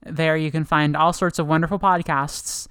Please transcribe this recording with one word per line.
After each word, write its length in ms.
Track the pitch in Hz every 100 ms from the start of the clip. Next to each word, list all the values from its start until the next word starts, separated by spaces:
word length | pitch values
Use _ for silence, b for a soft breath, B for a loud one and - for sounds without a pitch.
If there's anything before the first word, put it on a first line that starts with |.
| -
There 300 | 156 160 160
you 160 | 156
can 140 | 156 151
find 320 | 156 147 147
all 160 | 165
sorts 260 | 170 180 -
of 80 | 151
wonderful 320 | 160 165 196
podcasts. 880 | 196 175 170 143 147 - - - -